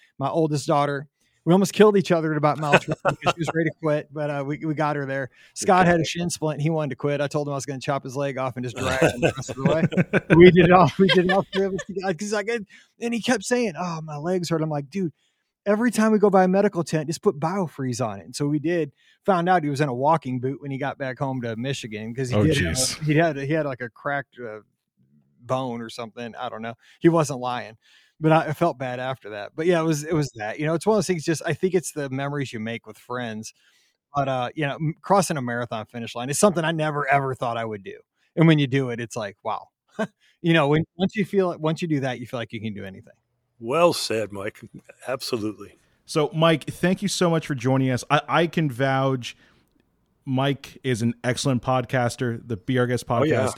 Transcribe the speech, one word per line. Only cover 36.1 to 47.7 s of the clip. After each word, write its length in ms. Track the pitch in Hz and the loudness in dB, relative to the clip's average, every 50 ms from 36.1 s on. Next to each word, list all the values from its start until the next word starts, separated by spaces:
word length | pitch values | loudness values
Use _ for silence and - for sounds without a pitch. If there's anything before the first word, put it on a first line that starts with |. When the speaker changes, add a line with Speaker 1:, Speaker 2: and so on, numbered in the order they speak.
| - | -8
Speaker 1:
line 160 | 120 120 131 | -8 -6 -6
is 80 | 147 - | 0 4
something 260 | - 208 170 175 160 | 4 4 4 2 0
I 80 | 156 | -2
never, 360 | 165 160 151 156 147 147 147 135 | -2 -2 -2 -2 -2 -2 0 2
ever 260 | 139 139 139 135 127 | 2 2 2 0 -4
thought 240 | - 135 120 117 117 | -4 -4 -4 -4 -4
I 80 | 117 | -6
would 180 | 113 110 101 95 | -6 -8 -10 -12
do. 140 | 98 - - _ _ _ _ _ _ - | -14 -16 -18 _ _ _ _ _ _ 0
And 120 | 170 160 165 | 4 6 6
when 120 | 160 151 | 6 6
you 80 | 143 127 | 4 2
do 240 | 123 139 135 123 | 2 0 0 0
it, 80 | 117 117 | -4 -6
it's 160 | 120 113 - | -8 -8 -6
like, 220 | 123 107 101 - _ - | -8 -8 -8 -10 _ -8
wow. 260 | 113 101 - - - _ _ _ _ _ - | -6 -6 -6 -8 -12 _ _ _ _ _ -6
<laughs> 100 | 220 - _ _ _ _ _ _ - | -6 -6 _ _ _ _ _ _ 0
You 100 | 170 165 | 2 4
know, 140 | 165 147 139 | 4 4 4
when, 160 | 147 160 160 - _ - | 2 2 0 -2 _ -4
once 180 | 185 190 - | -2 -2 0
you 100 | 214 190 | -2 -4
feel 260 | - - 196 185 175 | 0 0 0 0 0
it, 80 | 160 - | 0 -4
once 220 | 156 156 165 147 | -4 -4 -4 -4
you 60 | 185 170 | -4 -2
do 140 | 156 139 | -2 -2
that, 180 | 131 135 123 120 | -2 -2 -4 -6
you 80 | 123 107 | -10 -10
feel 120 | - 120 | -8 -8
like 140 | 113 107 - | -8 -8 -10
you 80 | 110 | -10
can 140 | 101 113 101 | -8 -8 -8
do 100 | 101 98 | -10 -12
anything. 280 | 98 95 110 110 - - _ _ _ _ _ _ _ _ - | -14 -14 -16 -20 -20 -20 _ _ _ _ _ _ _ _ -12
Speaker 3:
Well 320 | 117 113 135 160 175 175 | -6 -2 2 4 4 4
said, 400 | 143 - - - 110 110 107 95 | 4 2 -2 -2 -2 -2 -2 -4
Mike. 300 | 101 98 98 110 - - - - - 98 - - - _ - - | -6 -8 -8 -10 -10 -12 -16 -20 -20 -20 -20 -20 -20 _ -10 -8
Absolutely. 720 | 127 135 - - - 117 101 107 101 95 101 95 - _ _ _ _ _ _ | -8 -6 -6 -6 -4 -4 -4 -4 -6 -8 -14 -20 -20 _ _ _ _ _ _
Speaker 2:
So, 240 | - - 160 147 139 | -6 -2 0 0 0
Mike, 340 | - 156 160 165 165 139 - | 0 2 4 4 4 2 0
thank 360 | - - - - 175 190 - | -6 -6 -2 0 0 0 0
you 60 | 202 190 | -2 -4
so 200 | - - 185 170 | -2 0 0 2
much 200 | 165 160 - - | 2 0 -2 -2
for 80 | 151 | -6
joining 340 | 127 110 131 | -2 0 2